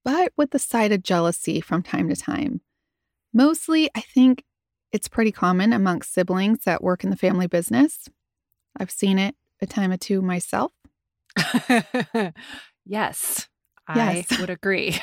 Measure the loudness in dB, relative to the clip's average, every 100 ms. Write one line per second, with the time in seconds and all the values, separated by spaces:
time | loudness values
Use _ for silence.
0 | -2 0 0 0 0 0 -2 0 2 0
1 | 2 2 2 0 -4 -4 -2 -2 -2 -2
2 | -2 -2 -4 -4 -4 -6 -10 _ _ _
3 | _ _ _ 4 4 2 2 2 2 -2
4 | 0 4 6 4 -4 _ _ _ _ -6
5 | -4 0 0 0 0 2 2 2 2 0
6 | -2 -2 0 0 0 0 0 0 0 -2
7 | -2 0 0 0 0 -2 0 2 2 0
8 | -16 _ _ _ _ _ _ -10 -8 -2
9 | 0 2 0 -6 _ _ -6 -2 -2 -2
10 | -2 -2 0 -4 -4 -4 -4 -8 _ _
11 | _ _ _ -6 -2 -2 2 0 2 -4
12 | -2 -2 -4 -6 -18 -18 -20 _ -8 -4
13 | -4 -4 -6 -6 -8 _ _ _ -4 0
14 | 0 0 -4 -4 -4 -4 -2 -2 -2 -6